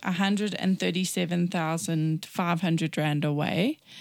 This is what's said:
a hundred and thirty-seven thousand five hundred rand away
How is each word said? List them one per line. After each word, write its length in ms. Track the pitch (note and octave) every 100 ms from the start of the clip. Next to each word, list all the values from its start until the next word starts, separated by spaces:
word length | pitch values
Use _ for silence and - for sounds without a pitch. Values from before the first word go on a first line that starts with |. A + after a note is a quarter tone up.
a 120 | -
hundred 420 | F3 G3 G3+ G#3 -
and 240 | F#3+ F#3+
thirty-seven 720 | F#3 F3+ F#3 - F3+ F3 F3
thousand 760 | F3+ D#3+ E3 - E3 D#3 D#3+ -
five 360 | - F3 E3+
hundred 360 | F3 E3 E3 -
rand 260 | D3+ D3
away 540 | D3+ D3 - - A3 D#4 - -